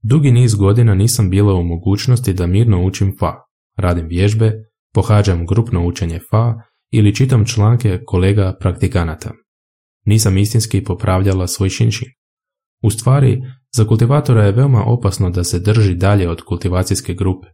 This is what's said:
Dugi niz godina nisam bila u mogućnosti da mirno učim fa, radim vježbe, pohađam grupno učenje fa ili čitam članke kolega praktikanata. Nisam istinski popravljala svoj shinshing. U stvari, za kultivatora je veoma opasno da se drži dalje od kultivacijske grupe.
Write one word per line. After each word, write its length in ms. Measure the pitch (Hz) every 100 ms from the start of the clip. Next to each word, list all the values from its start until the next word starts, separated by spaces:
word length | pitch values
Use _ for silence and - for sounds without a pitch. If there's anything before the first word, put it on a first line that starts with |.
Dugi 300 | 107 147 143
niz 220 | 117 123
godina 400 | 101 98 110 117
nisam 360 | 95 110 - 98
bila 240 | 95 101
u 100 | 92
mogućnosti 680 | 85 82 95 101 - 120 -
da 140 | 92 85
mirno 380 | 95 117 92
učim 320 | 92 - 98 -
fa, 160 | 78 - _ _ _ -
radim 300 | 92 87 80
vježbe, 460 | 87 101 110 110 107 - _ _
pohađam 520 | - 95 107 98 87 85
grupno 400 | 110 113 87 87
učenje 340 | 87 85 80 -
fa 240 | 110 117 110 - _ _
ili 240 | 110 107
čitam 300 | 98 131 131 104
članke 540 | - 104 117 110 92 -
kolega 500 | 90 95 104 95 92
praktikanata. 720 | 95 85 92 95 82 78 - - _ _ _ _ _ _
Nisam 340 | - 110 104 95
istinski 460 | 101 117 - 98
popravljala 600 | 92 90 98 92 98 95 90
svoj 240 | - 95
shinshing. 400 | - 113 104 - _ _ _ _ _ _ _
U 80 | 110
stvari, 520 | - - 139 127 - - - _
za 100 | -
kultivatora 600 | 104 110 120 143 147 117
je 80 | 101
veoma 320 | 104 139 120 107
opasno 440 | 120 98 - 95
da 140 | 90
se 140 | 87 90
drži 360 | 95 110 101
dalje 360 | 87 95 104 87
od 120 | 85
kultivacijske 680 | - 87 98 90 90 92 -
grupe. 340 | 90 92 92 -